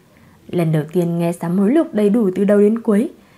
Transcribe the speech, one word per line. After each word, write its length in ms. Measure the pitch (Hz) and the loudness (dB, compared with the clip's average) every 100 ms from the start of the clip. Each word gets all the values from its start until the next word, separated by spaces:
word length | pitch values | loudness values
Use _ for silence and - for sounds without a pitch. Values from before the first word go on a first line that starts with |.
| _ _ _ _ - | _ _ _ _ -8
Lần 240 | 175 165 | -4 0
đầu 120 | 156 147 | -2 -2
tiên 280 | 180 170 170 | -2 -2 -2
nghe 120 | 170 | -4
sám 260 | 170 170 185 | -4 -4 0
hối 120 | 196 | 2
lục 160 | 302 311 | 2 0
đầy 160 | 208 208 | 0 0
đủ 200 | 233 196 180 | 2 0 0
từ 80 | |
đầu 160 | 202 208 | 2 4
đến 220 | 208 226 | 4 2
cuối, 280 | 233 202 302 - _ | 0 0 -2 -8 _